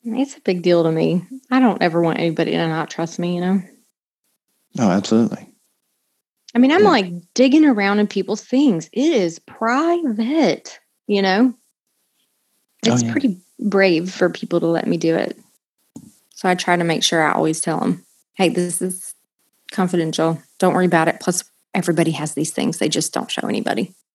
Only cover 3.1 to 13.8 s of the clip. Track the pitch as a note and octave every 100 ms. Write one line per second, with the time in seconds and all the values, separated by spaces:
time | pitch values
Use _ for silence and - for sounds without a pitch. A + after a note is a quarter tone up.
3.1 | - F3 F3 F3+ F#3+ F#3 - _ _ _
4.1 | _ _ _ _ _ _ B2 A2 F2 -
5.1 | A2+ A2+ - - _ _ _ _ _ _
6.1 | _ _ _ - A#3+ C4 E4+ G#4 C4+ F#3
7.1 | F3 _ - C4 D4+ D4+ G#3 G3 G#3 G#3
8.1 | G3+ F#3 G#3 - B3+ D4 E3+ D#3+ G#3+ D4+
9.1 | C4+ F3 E3 - - A3+ B3+ E4 F4 D4+
10.1 | G#3 A3+ D#4+ A3+ - - - _ _ -
11.1 | G3+ G3 F#3+ B3+ A3+ _ _ _ _ _
12.1 | _ _ _ _ _ _ _ A3+ B3 A#3
13.1 | A#3 C4 F3+ _ - G#3 G3